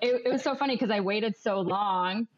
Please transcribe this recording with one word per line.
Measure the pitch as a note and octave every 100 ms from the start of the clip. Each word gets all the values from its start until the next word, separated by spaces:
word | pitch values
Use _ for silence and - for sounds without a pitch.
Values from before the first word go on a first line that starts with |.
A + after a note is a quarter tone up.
it, | B3 B3 B3
it |
was | C4+
so | D4
funny | C4+ C#4 B3
'cause | A#3
I | G#3
waited | F#3+ G#3 A3 G#3
so | A#3 G3
long | F3 F#3 G#3 F#3 F3+ G3 A3+